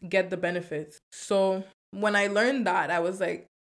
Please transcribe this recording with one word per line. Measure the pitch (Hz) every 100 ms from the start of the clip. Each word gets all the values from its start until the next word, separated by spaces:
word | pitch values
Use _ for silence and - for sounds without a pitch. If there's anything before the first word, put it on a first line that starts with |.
| 175
get | 185 185
the | 180
benefits. | 175 180 175 151 151 - _
So | - - 196 190 190 190 _ _
when | 196 208
I | 202 202
learned | 202 247 269 190
that, | 180 151
I | 170
was | 175 190
like, | 175 170 - _